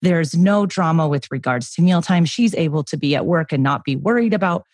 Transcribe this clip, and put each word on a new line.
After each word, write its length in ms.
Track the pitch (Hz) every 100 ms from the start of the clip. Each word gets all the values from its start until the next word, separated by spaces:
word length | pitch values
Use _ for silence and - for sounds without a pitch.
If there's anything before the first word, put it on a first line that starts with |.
There's 340 | 180 170 156 170
no 300 | 185 202 202
drama 420 | - 170 165 156
with 220 | 143 -
regards 440 | 135 131 123 120
to 80 | -
mealtime. 420 | 175 180 165 180
She's 320 | 165 - 233 -
able 280 | 160 151 143
to 120 | -
be 180 | 147 143
at 100 | 95
work 260 | 170 160
and 100 | 147
not 220 | 135 143
be 140 | - 135
worried 360 | 147 240 233
about, 300 | 202 185 170 -